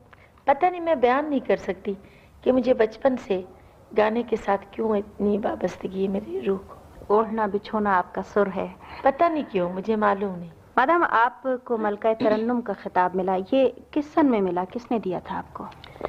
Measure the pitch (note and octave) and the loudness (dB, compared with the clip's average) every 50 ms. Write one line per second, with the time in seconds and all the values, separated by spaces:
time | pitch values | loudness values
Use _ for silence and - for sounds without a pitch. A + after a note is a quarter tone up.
0 | - - - - - _ _ - _ - C#4+ C#4 F4+ F4+ F4+ F4 E4+ E4 D#4+ B3+ | -20 -20 -20 -20 -20 _ _ -4 _ 0 2 4 2 0 0 0 0 0 2 4
1 | A#3 A#3+ B3+ C#4 D4+ D#4 C#4+ B3+ - - G3 F#3 - - F#3+ - - G#3+ G3 - | 4 4 4 2 0 0 -2 -4 0 0 0 0 0 -6 -8 -6 -6 -8 -8 -8
2 | - - - - - - - - - B3 B3+ C4 A3+ B3 B3 A3+ A3 A3 - - | -12 -20 -20 -20 -20 -20 -20 -2 0 2 2 4 4 2 4 4 2 0 0 0
3 | - C4+ B3+ A#3+ - - G3 F#3 F#3 - - - - - - - - - - G#3+ | 0 0 0 0 -2 -4 -4 -4 -4 -8 -16 -20 -20 -20 -20 -20 -20 -4 0 2
4 | G#3 G#3+ A3 A#3+ A#3 A#3+ A3+ G#3+ - - G3 G3 - - - - A3 A3 G#3+ G3+ | 2 2 2 -2 -2 -2 -4 -2 0 -2 -2 -2 -2 -8 -8 -4 -2 0 0 -2
5 | G3+ - - - G3+ G#3 G#3 G#3+ G#3+ - E4 - - F3+ - - - - F#3 F#3+ | -2 -6 -6 -2 0 0 0 0 -2 -4 -4 -2 -4 -6 -6 -6 -10 -8 -4 -4
6 | G3 G3 F#3+ G3+ - E4 F4 F#4+ A#3 G3 F#3+ F#3+ - - - - - - - - | -2 -2 -2 -4 -6 -6 -8 -4 -2 -2 -4 -4 -6 -12 -20 -20 -20 -20 -20 -20
7 | - - G3+ G#3+ A3+ G3+ G#3+ A3+ G#3+ G3+ F#3+ G3+ - - - G#3+ G#3 G3+ F#3+ F3+ | -4 0 2 2 2 0 -2 -2 -2 -2 -2 -4 -6 -4 -4 -2 0 2 2 2
8 | F3+ - - F#3+ F#3+ - - G#3+ G3+ F#3+ F#3 F#3+ F3+ F#3 F#3 - - - - - | 0 -2 -6 -8 -10 -2 2 2 2 2 0 -4 -6 -8 -10 -16 -18 -18 -16 0
9 | - C4+ C4+ - E4+ E4+ D#4+ D4+ - - - F#3 F3 F3 F#3 F#3+ F#3 G#3 A3 G#3+ | 0 0 2 4 2 2 2 -2 -4 -2 -2 -2 -2 -2 -4 -6 -4 -2 0 2
10 | G#3+ G3+ G3+ G3 G#3 G3 F#3 F3 F3 E3 - - - - - A3+ B3+ C#4 E4+ F4 | 2 2 2 0 -2 -6 -6 -8 -12 -14 -18 -20 -20 -2 0 2 4 4 4 4
11 | E4 - - A3 A#3 B3 B3 - - C4 B3+ B3 B3+ - A#3+ A3 A3 G#3 G#3 G3+ | 4 2 4 2 2 2 0 -4 -4 -4 -4 -4 -4 -4 -4 -2 0 -2 -2 0
12 | - A3 A3 A3+ A#3+ G#3+ G#3+ G#3+ A3 A#3 B3 A#3+ A#3 G#3 G3 - - F#3+ - F#3 | 0 0 0 2 2 2 2 2 0 0 -2 -2 -2 -4 -8 -8 -8 -2 0 2
13 | F3+ F3+ F3 F#3 F3+ F#3+ F#3 F#3 G3 - C4+ C4+ C4 B3 B3+ - - - - D#4 | 2 2 2 0 0 0 0 -2 0 0 2 2 4 2 0 -4 -14 -6 -4 -4
14 | D4 - - E4+ D#4 C4+ A#3+ G#3 G3 F#3 F3 F3+ F#3 - - A#3+ - - B3 A3+ | -4 0 2 2 4 4 4 2 2 0 0 -2 -4 -4 -8 -12 -6 -4 -4 -2
15 | F#3+ F#3+ F3 D#3+ - - F3 E3+ - - - - G#3 - - - - - - - | -2 -4 -6 -6 -6 -8 -8 -8 -8 -10 -14 -16 -16 -16 -16 -18 -20 -20 -16 -10
16 | - | -10